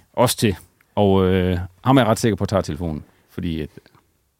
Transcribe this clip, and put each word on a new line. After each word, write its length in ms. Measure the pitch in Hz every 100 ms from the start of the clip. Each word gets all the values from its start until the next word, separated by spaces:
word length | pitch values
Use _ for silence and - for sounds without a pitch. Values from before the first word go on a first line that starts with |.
| _
også 240 | - 120 -
til, 200 | 113 87 - _ _
og, 320 | - 101 95 92
øh, 320 | 95 90 87 90 _
ham 120 | 127 135
er 40 |
jeg 80 | 110
ret 100 | 110
sikker 180 | 120 98
på, 80 |
at 40 | 101
tager 120 | 95
telefonen, 420 | 87 76 85 71 - _ _
fordi 300 | - 90 80
at 80 | 73 - _ _ _ _ _